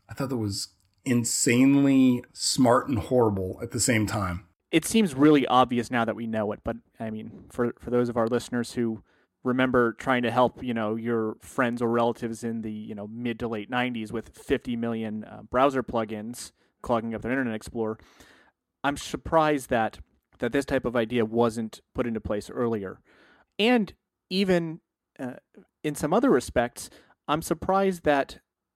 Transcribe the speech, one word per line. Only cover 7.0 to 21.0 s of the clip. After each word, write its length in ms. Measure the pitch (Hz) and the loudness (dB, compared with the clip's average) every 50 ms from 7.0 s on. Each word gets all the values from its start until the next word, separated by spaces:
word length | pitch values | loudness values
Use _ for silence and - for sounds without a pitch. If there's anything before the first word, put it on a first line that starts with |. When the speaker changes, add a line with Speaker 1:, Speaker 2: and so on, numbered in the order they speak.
| 113 110 | -10 -8
Speaker 2:
mean, 340 | 110 107 113 110 - - - - | -8 -10 -10 -14 -16 -18 -20 -10
for, 240 | - - 120 117 - _ | -4 -2 -2 -2 -4 _
for 120 | - 120 | -6 -2
those 180 | 120 123 123 120 | 0 0 0 2
of 80 | 113 | 2
our 100 | 123 113 | 0 0
listeners 460 | 113 123 120 - - 123 120 117 - - | 2 0 -2 -2 -2 -4 -4 -4 -4 -4
who 300 | 127 117 113 110 101 - _ _ _ _ _ _ _ - | -2 -2 -2 -4 -6 -10 _ _ _ _ _ _ _ -2
remember 480 | 127 123 131 131 131 123 123 120 117 113 | -2 0 2 2 4 4 4 4 2 0
trying 300 | - - 139 127 123 123 | -2 -2 0 0 0 0
to 80 | 117 | 0
help, 320 | 113 127 127 117 - - 131 | 2 2 2 2 0 -2 -6
you 100 | 127 117 | -6 -4
know, 240 | 113 110 107 110 | -2 -2 -2 -4
your 400 | 113 110 120 117 113 110 107 - - | -4 -2 -2 -2 -2 -2 -4 -6 -8
friends 420 | - - - - 127 120 120 120 120 | -14 -8 -2 -2 0 0 0 0 0
or 80 | 113 | 0
relatives 520 | 117 120 117 120 113 - 123 113 113 - 120 | 2 2 2 0 0 -2 -6 -8 -8 -6 -6
in 200 | 117 113 113 110 | -6 -6 -6 -8
the, 100 | 110 107 | -8 -10
you 220 | 107 107 113 107 | -10 -10 -12 -10
know, 120 | 101 104 | -10 -12
mid 320 | 104 113 117 123 120 113 113 | -12 -10 -6 -6 -6 -4 -4
to 80 | 123 | -6
late 220 | 113 113 107 104 - | -6 -4 -6 -6 -4
nineties 420 | 127 123 123 127 123 113 110 107 | -2 -2 -2 -2 -4 -6 -8 -6
with 200 | 117 113 - - | -8 -8 -8 -10
fifty 440 | - - - - 139 120 - 127 120 | -14 -14 -4 -2 -2 -2 -2 -4 -6
million, 480 | 117 117 117 117 113 113 107 107 107 104 | -4 -4 -4 -4 -4 -6 -6 -8 -8 -10
uh, 200 | 98 104 107 107 | -12 -16 -18 -12
browser 400 | - - 123 135 143 135 131 117 | -4 0 2 2 2 2 0 -4
plugins 680 | - 123 117 110 104 110 107 107 113 123 - - - - _ _ _ _ _ | -2 -4 -4 -4 -4 -6 -8 -10 -10 -12 -14 -16 -18 -20 _ _ _ _ _
clogging 340 | - - 120 113 113 113 113 | -4 -2 0 0 0 -2 -6
up 60 | 107 | -6
their 100 | 110 113 | -4 -4
Internet 240 | 127 139 131 120 110 | -4 -2 -2 -4 -6
Explorer, 440 | 110 - - - 117 110 110 110 - - _ _ - - - - _ _ _ _ _ _ _ _ _ - | -8 -10 -10 -6 -6 -4 -4 -6 -8 -12 _ _ -20 -20 -20 -20 _ _ _ _ _ _ _ _ _ -4
I'm 140 | 139 147 | -4 -4
surprised 720 | 139 - - - 131 - - 165 160 156 151 151 135 127 - | -4 -8 -10 -10 -10 -4 0 2 4 4 4 2 0 -2 -2
that, 300 | 123 113 110 107 - - - _ _ _ _ _ _ - | 0 0 0 -2 -4 -10 -18 _ _ _ _ _ _ -6
that 140 | 123 117 120 | -4 -2 -2
this 120 | 139 135 | -2 -2
type 220 | - 139 135 - | 0 -2 -2 -2
of 100 | 123 117 | -2 0
idea 300 | 123 | 0